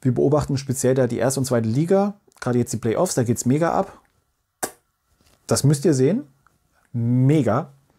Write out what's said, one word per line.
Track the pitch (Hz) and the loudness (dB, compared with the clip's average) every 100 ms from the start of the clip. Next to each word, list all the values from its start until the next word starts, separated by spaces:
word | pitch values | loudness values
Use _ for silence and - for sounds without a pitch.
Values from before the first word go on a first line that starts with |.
Wir | 131 | 0
beobachten | 120 - 147 135 135 | 0 2 2 0 -4
speziell | - 127 123 | -4 -2 0
da | 131 123 | 2 0
die | 117 | 0
erste | 123 135 | -2 -2
und | 127 | -2
zweite | 120 113 | -2 0
Liga. | 120 165 196 202 196 _ _ | -2 2 2 0 -4 _ _
Gerade | - 123 | -4 -2
jetzt | 120 | -2
die | 107 | -4
Playoffs, | 113 107 185 | -4 -2 -2
da | - | 0
geht's | 117 120 - | -2 -2 0
mega | 143 165 | 0 0
ab. | - 190 - _ _ _ _ _ _ - - _ _ _ _ _ _ - | 0 -4 -8 _ _ _ _ _ _ -12 -12 _ _ _ _ _ _ -4
Das | - | 0
müsst | 135 147 170 | 2 2 2
ihr | |
sehen. | 135 131 214 294 _ _ _ _ _ _ | 2 2 0 -6 _ _ _ _ _ _
Mega. | 120 117 123 131 156 113 110 139 _ _ | -4 0 2 4 2 2 -2 -4 _ _